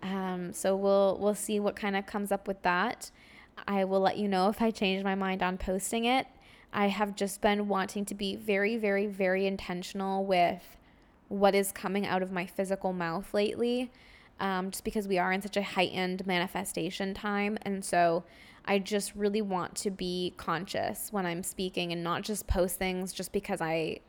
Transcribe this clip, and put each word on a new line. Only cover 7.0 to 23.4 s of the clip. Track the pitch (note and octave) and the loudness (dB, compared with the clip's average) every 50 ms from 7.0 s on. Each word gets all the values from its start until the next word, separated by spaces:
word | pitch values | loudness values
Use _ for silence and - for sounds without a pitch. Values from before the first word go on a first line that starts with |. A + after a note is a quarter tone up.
| G#3+ G3+ G3 | 0 -2 0
just | - G3 G3 - - | -2 -4 -4 -4 0
been | - G#3+ G3+ G#3 G#3 G3+ | 2 2 4 4 2 0
wanting | G3+ F#3+ F#3 F#3+ - G#3 G3+ | 0 0 0 -2 -2 -4 -4
to | - G#3 | -4 -4
be | G3+ G#3 G3 F#3+ | -4 -2 -4 -4
very, | G#3+ A3 G#3+ G3+ F#3+ G3+ G3+ A#3 | -4 0 2 2 4 4 4 2
very, | A#3 G#3+ G#3 G3 G3 G3+ | 2 2 2 2 2 2
very | G#3+ G3+ F#3+ G3 F#3 F#3 F#3 G3 | 0 0 0 2 2 4 4 2
intentional | G3 G3 F#3+ - - F3+ F3+ F3+ - - G3 F#3+ F#3+ F#3+ F#3+ G3 | 0 0 -2 -4 -6 -6 -6 -6 -8 -6 -4 -2 -2 0 0 2
with | G3 F#3+ F3+ F3 E3+ G3+ F3+ - - - - - - - - - _ _ - _ _ | 2 4 6 6 4 4 -2 -8 -18 -20 -20 -20 -20 -20 -20 -20 _ _ -20 _ _
what | G3+ G3+ G3 G3 F#3+ | -2 4 4 6 6
is | G3 G3 G3 - | 6 4 2 -2
coming | - - G3 F#3 G3+ G3+ | -4 -4 -2 0 0 0
out | - F3 F#3 F#3 | 2 2 0 0
of | F#3 | 0
my | F#3+ F3+ F3 | -2 -4 -4
physical | F#3+ - - G3 F#3 G3 F#3+ - F#3+ F#3 | -4 -2 -4 -2 -2 -2 -2 -2 -2 -2
mouth | F3+ F3 E3 E3 F3+ G3 - - | 0 -2 -2 -2 -4 -6 -2 0
lately, | G#3 G#3 G#3+ - - A#3 A#3+ A#3+ B3 C4 B3 - - - - - - - - _ _ | 2 2 2 0 0 0 0 0 0 -2 -4 -8 -18 -20 -20 -20 -20 -20 -20 _ _
um, | - G3 F#3+ F#3 F#3 F#3+ | -4 -2 0 0 -2 -4
just | F#3+ - - | -6 -6 -6
because | G#3+ G#3 A3+ G3+ G3 | -2 -2 -2 0 2
we | G3 F3 | 2 2
are | F3 F#3 F#3 | 2 2 2
in | G3 G3 | 0 -2
such | G3+ - | -2 -2
a | G#3 G3 | -2 -2
heightened | F#3+ - - F#3 - - - F#3 F3+ F#3 F#3 F#3+ | -2 2 2 2 2 2 -2 -2 -2 -2 -4 -2
manifestation | F#3 F#3 F3 F3 G3 - G3 G3 - - - E3 E3+ F#3+ - G3 F#3+ G3 | 0 0 0 0 0 -2 -6 -6 -4 -4 -4 -4 -4 -4 -4 -4 -4 -4
time. | - - G#3 G3+ G3+ G3+ G#3 G#3+ G#3 - | -4 -4 -2 0 0 0 0 -2 -4 -4
And | - G3 F#3+ G3 | -4 -4 -4 -4
so | - - F3 F3 E3+ E3 F3 F3+ - - - - - - - - | 0 4 4 4 6 4 2 -2 -6 -18 -20 -20 -20 -20 -14 -4
I | - G3+ G3+ | 0 0 0
just | G3 F#3+ G#3 G3+ G3+ G3+ - | 2 2 -2 -2 -2 -2 -6
really | G#3 G3+ G#3 G3+ A3 G#3+ | 0 0 0 2 0 0
want | G3 F#3+ F3+ E3+ - - | 0 -2 -2 -2 -4 -6
to | - - G#3+ | -4 -4 -4
be | F#3+ - F#3 F3+ F3+ F3+ F3+ E3+ - | -4 -2 -4 -4 -2 -2 -2 -4 -4
conscious | - - - E3+ D#3 F#3 G3+ - - G2 - G#3+ G3+ - - - | -6 -4 -2 -2 -2 -2 -4 -4 -2 -2 -2 -4 -4 -8 -6 -4
when | G3+ F#3 | -2 -2
I'm | F3 E3+ E3+ F#3 | -2 -2 -4 -6
speaking | - - - F#3+ F#3 F#3 - F3 F3 E3+ | -8 -6 -4 -6 -4 -2 -4 -4 -2 -4
and | E3+ E3+ | -4 -2
not | E3+ E3+ C3+ G3+ | -2 -2 -2 -2
just | - G#3+ G3 - | -4 -6 -6 -2
post | - - G3 F3+ F#3+ F3+ - | -2 2 2 2 2 2 -2
things | F#3+ F#3 F#3 F#3 F#3 F#3+ - | -2 -2 -2 -2 -4 -6 -6
just | - F#3+ - - | -8 -10 -4 -4
because | G3+ | -4